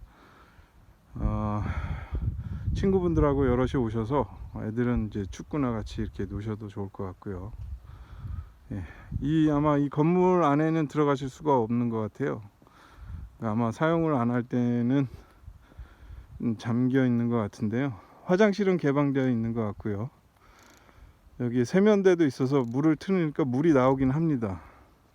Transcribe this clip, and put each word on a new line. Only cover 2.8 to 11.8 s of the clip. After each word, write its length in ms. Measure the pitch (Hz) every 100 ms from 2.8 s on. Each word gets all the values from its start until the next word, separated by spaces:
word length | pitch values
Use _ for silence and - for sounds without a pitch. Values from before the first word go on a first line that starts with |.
| 196 190 175 160 151 139 135
여럿이 340 | 123 127 143
오셔서 640 | 113 113 110 143 104 - - 110
애들은 440 | 110 113 123 120 107
이제 180 | 107 95
축구나 460 | - - 156 131
같이 300 | 113 101 -
이렇게 240 | 104 - 98
노셔도 420 | 98 107 107 107
좋을 220 | 104 98
것 140 | - 95
같고요. 460 | 90 107 92 101 - - - - - - - - - - - -
예, 120 | 104 87 - - -
이, 280 | 139 160 156
아마 280 | 147 151 143
이 120 | 143
건물 540 | 147 156 180 180 180
안에는 440 | 151 143 156 160 147
들어가실 420 | 147 147 135 135
수가 280 | - 151 135
없는 300 | 110 120